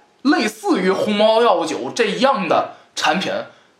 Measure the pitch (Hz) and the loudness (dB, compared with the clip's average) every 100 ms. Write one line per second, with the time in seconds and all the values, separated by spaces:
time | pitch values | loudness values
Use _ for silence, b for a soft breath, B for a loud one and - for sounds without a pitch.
0 | _ _ 254 349 220 - 403 202 185 190 | _ _ 0 0 0 -4 -2 0 0 0
1 | 208 208 214 220 233 175 160 131 240 254 | 0 2 4 4 4 2 -2 -6 -6 -2
2 | 214 175 254 196 190 147 - B B - | -2 0 0 0 0 0 -2 B B -6
3 | - 170 175 98 120 b b b | -2 -2 -2 -6 -8 b b b